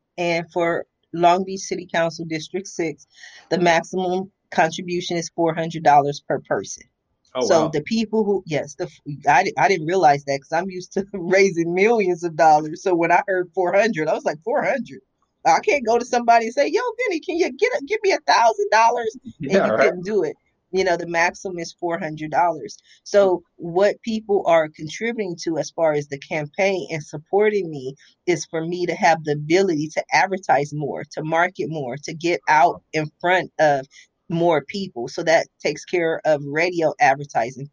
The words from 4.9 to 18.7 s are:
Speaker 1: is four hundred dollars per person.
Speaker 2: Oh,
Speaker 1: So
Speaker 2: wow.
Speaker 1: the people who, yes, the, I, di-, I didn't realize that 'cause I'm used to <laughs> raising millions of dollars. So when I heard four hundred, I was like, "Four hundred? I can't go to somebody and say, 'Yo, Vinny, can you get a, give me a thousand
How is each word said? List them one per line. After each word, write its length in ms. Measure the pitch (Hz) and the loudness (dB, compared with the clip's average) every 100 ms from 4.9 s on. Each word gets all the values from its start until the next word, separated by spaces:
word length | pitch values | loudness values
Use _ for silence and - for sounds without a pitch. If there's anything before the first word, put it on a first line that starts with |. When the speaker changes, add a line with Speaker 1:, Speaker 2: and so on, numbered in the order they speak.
| 175 175 170 | -6 -4 -6
Speaker 1:
is 140 | 165 | -6
four 200 | - 165 | -2 0
hundred 280 | 165 165 165 | 0 -6 0
dollars 400 | 156 143 143 147 - | 4 6 4 -4 -6
per 100 | 139 | -6
person. 420 | - 135 98 - - _ _ _ _ | -2 -4 -6 -14 -20 _ _ _ _
Speaker 2:
Oh, 60 | 127 151 | -4 2
Speaker 1:
So 160 | 165 | 2
Speaker 2:
wow. 60 | 156 | 2
Speaker 1:
the 120 | 156 | -4
people 440 | - 226 214 220 | -2 -4 0 0
who, 180 | 202 190 | 0 -2
yes, 300 | 165 139 143 | -2 -6 -6
the, 160 | - 175 - 143 139 143 | -10 -12 -12 -14 -4 2
I, 180 | 160 | 4
di-, 100 | 190 135 | 2 0
I 120 | 175 | 0
didn't 180 | 180 156 | 0 0
realize 380 | 190 151 143 | 2 4 4
that 160 | 143 139 | 0 -6
'cause 100 | - | -4
I'm 160 | 160 190 | -4 -4
used 240 | 180 - | -10 -8
to 120 | 190 196 | -8 -6
<laughs> 40 | |
raising 580 | 196 170 190 196 165 170 | -8 0 2 2 2 -2
millions 520 | 180 214 233 180 170 | 2 2 2 0 -2
of 120 | 170 156 | -4 2
dollars. 460 | 160 151 156 165 | 4 4 2 -6
So 120 | 196 | -2
when 160 | 170 170 | 0 2
I 100 | 175 - | 2 2
heard 240 | 185 175 | -4 -2
four 180 | 190 180 | -2 2
hundred, 360 | 196 226 160 156 | 2 2 0 -2
I 60 | |
was 100 | 208 | -2
like, 180 | 240 151 | -4 -6
"Four 180 | 220 269 | -4 -2
hundred? 380 | 185 269 - 330 _ _ _ _ 165 | -2 -4 -6 -16 _ _ _ _ 2
I 140 | - | 2
can't 260 | - 294 220 | 2 0 2
go 120 | 240 | 0
to 60 | |
somebody 420 | 240 240 233 233 226 | 0 0 4 4 4
and 80 | |
say, 140 | - 294 | -2 0
'Yo, 120 | 392 494 453 | 0 -2 -4
Vinny, 220 | 494 330 | -4 -4
can 180 | - 320 | -4 -2
you 120 | 320 | -2
get 200 | 262 494 | 0 -2
a, 120 | 494 277 | -2 -4
give 140 | 427 | -2
me 100 | 403 | 0
a 60 | 330 - | 0 2
thousand 380 | - 233 220 415 | 4 4 2 2